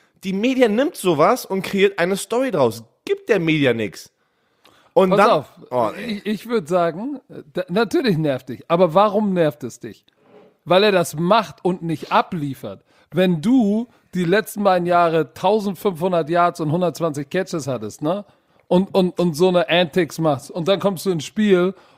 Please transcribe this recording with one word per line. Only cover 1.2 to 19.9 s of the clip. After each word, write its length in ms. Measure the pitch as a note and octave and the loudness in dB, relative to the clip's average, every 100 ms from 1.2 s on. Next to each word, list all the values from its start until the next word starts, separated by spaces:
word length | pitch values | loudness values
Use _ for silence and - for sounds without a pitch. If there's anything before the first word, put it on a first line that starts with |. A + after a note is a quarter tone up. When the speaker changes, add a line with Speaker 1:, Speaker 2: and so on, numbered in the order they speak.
| F3+ B3 - | 2 2 -4
Speaker 1:
und 160 | F#3+ | -6
kreiert 380 | - G3 G3 G3 | -4 0 0 0
eine 180 | F3 G3 | -2 -2
Story 320 | - A#3 C4 | -4 -4 -2
draus. 340 | F3 A#2+ A2 A2+ _ - | 0 0 -2 -14 _ -8
Gibt 240 | G4+ - | -4 0
der 100 | G3+ | 0
Media 340 | D#3+ D#3 C3 | 2 2 2
nix. 380 | A2+ G#2 - - _ _ _ _ _ _ _ _ | 0 -4 -8 -20 _ _ _ _ _ _ _ _
Und 180 | - F#3+ | 2 4
Speaker 2:
Pass 80 | G3 | 4
Speaker 1:
dann, 100 | A3 | 4
Speaker 2:
auf, 160 | E3 B2 - - | 2 -2 -16 -6
Speaker 1:
oh, 220 | B2 A#2 - | -2 -2 -4
ey. 180 | - | -8
Speaker 2:
ich, 120 | G#3 G3+ | -8 -6
ich 240 | G#3+ A3+ | -8 -4
würd 180 | A#3 D3 | -6 -2
sagen, 520 | F3+ E3+ D#3+ B3+ C#4 - | 0 0 -4 -8 -12 -14
äh, 140 | - - | -20 -12
da, 100 | F3 - | -10 -4
natürlich 480 | F#3+ A#3 E4+ B3+ D#3+ | -2 0 0 0 0
nervt 320 | D3+ C3 - | 0 -4 -6
dich, 140 | A#2 - | -12 -2
aber 280 | E3+ F3+ E3+ | 2 4 4
warum 380 | G#3+ G3+ G#3 | 4 2 0
nervt 300 | F3+ D3+ - | 0 0 -2
es 160 | A#2+ - | -10 -12
dich? 240 | A#2 - _ _ _ - - _ D3+ | -16 -18 _ _ _ -20 -20 _ 0
Weil 180 | F3+ | 4
er 80 | G#3+ | 4
das 240 | F#3 D#3+ D3+ | 2 0 -2
macht 480 | F3 A3+ F3 - | 2 2 0 -4
und 200 | F#3 F#3 | -4 -4
nicht 280 | E3+ D#3 - | -4 -6 -2
abliefert. 720 | G3+ - F3 C#3+ C3 A2 G2 _ _ _ | 0 0 -4 -6 -8 -12 -14 _ _ _
Wenn 300 | D#3 F#3 E3 | 0 2 2
du 460 | F3+ C4 G3+ G#3+ A#3+ _ _ F3+ | 2 2 4 0 -4 _ _ -4
die 100 | E3+ | 0
letzten 380 | G3+ G#3+ G#3 | 0 0 -2
beiden 240 | G3+ F#3 F3 | 2 2 2
Jahre 480 | F3 E3+ D#3+ D3+ - | 2 2 2 -2 -2
tausendfünfhundert 960 | F#3 A3 G3+ F3 G#3 D#3 F#3 E3+ D3+ | 0 0 -2 -4 -4 -2 -2 -2 0
Yards 280 | F3 F3 E3+ | 2 0 0
und 120 | D3+ | -2
hundertzwanzig 580 | F3 F3 - E3 C#3+ C#3 | -2 -2 -2 -4 -4 -6
Catches 380 | F#3 F#3 E3+ C3+ | -6 -4 -6 -6
hattest, 340 | A#2+ G#2+ - | -8 -8 -6
ne? 240 | D3+ G3+ - _ _ _ - | -4 -4 -8 _ _ _ 0
Und, 240 | F#3 G3 | 2 2
und, 240 | G3 F3+ E3 | 0 0 0
und 160 | F3 | -2
so 140 | D3 F#3 | 2 2
eine 220 | F3+ D#3 | 2 2
Antics 500 | E3+ F3 | 2 2